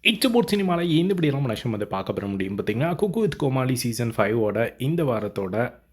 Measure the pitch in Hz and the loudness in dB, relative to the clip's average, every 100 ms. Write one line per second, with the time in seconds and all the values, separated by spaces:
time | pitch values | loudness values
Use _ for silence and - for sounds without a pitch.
0 | 254 214 262 233 - 208 190 170 175 160 | 2 2 4 4 2 0 2 0 2 2
1 | 180 185 151 139 135 107 123 107 104 95 | 2 2 0 0 -2 -2 -2 -2 -4 -4
2 | 95 98 101 98 95 101 101 107 160 170 | -4 -4 -4 -4 -4 -4 -2 -2 -2 0
3 | 208 226 208 - 139 131 127 123 120 110 | -2 0 -2 0 0 0 0 0 -2 -2
4 | 117 113 104 117 107 101 117 - 131 170 | -2 0 2 2 2 0 -2 -2 -2 0
5 | 147 110 101 - 95 104 123 - _ | 0 0 -2 -4 -2 -2 -2 -6 _